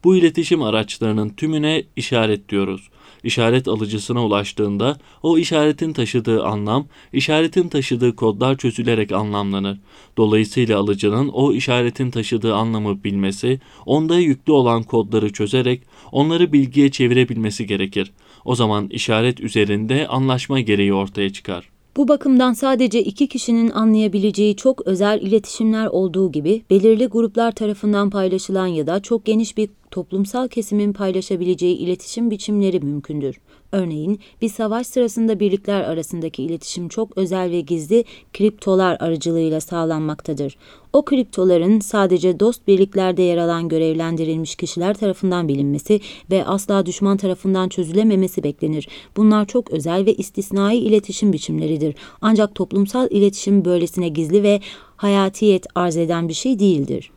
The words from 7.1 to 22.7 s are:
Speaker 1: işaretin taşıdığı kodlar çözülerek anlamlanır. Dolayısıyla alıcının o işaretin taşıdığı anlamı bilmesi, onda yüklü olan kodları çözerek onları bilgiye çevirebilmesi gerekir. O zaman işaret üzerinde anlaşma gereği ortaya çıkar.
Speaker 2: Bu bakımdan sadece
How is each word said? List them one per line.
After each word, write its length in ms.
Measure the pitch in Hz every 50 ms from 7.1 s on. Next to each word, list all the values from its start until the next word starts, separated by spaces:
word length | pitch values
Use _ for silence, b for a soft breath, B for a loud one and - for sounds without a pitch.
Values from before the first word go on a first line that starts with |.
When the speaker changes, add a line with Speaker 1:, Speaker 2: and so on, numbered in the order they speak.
| b
Speaker 1:
işaretin 540 | 135 135 - 151 156 165 156 - 185 175
taşıdığı 480 | 175 - 143 131 - 127 117 123 123 113
kodlar 420 | - 120 110 101 104 123 131 135
çözülerek 540 | 131 - 123 117 - 113 120 117 110 107 101
anlamlanır. 680 | 104 101 107 107 104 101 101 98 98 98 98 98 98 98 b b b b b b b
Dolayısıyla 640 | - 110 107 110 110 107 104 - 127 123 113 107 98
alıcının 480 | 101 101 101 101 - 104 104 117 139
o 260 | 143 - 123 135 143 -
işaretin 580 | - - - 123 123 120 120 120 - 131 127
taşıdığı 440 | 123 120 107 - 123 110 104 113 107
anlamı 480 | 104 113 113 113 107 104 104 101 98 -
bilmesi, 560 | 104 98 98 98 95 98 98 - 123 131 131 B B B B B
onda 340 | - 131 151 160 160 170 175
yüklü 340 | 180 151 135 135 _ 151 151
olan 300 | 139 123 120 117 117 110
kodları 500 | - - 113 107 104 113 110 104 107 104
çözerek 480 | - 107 101 117 127 123 123 127 127 _ B B B B B
onları 420 | B 135 143 156 165 170 180 156 147
bilgiye 380 | 143 135 127 123 143 143 139
çevirebilmesi 720 | 135 - 127 120 123 127 127 - 120 113 110 107 104 - 113
gerekir. 460 | 98 104 95 95 95 - 101 98 - _ b b b b b b
O 100 | - 127
zaman 320 | 120 120 107 104 104 104 98
işaret 500 | - 113 - - 113 110 117 123 123 -
üzerinde 680 | - 110 - 110 104 101 101 104 110 110 131 143 151
anlaşma 520 | - 123 131 131 135 127 127 - - 139 135
gereği 340 | 117 110 104 101 101 101 98
ortaya 360 | 98 98 98 - 101 101 98
çıkar. 400 | 98 - _ - 92 87 - _ _ _ _ _ _
Speaker 2:
Bu 100 | 269 285
bakımdan 460 | 233 294 285 - 277 262 247 254 254 233
sadece 500 | - 277 269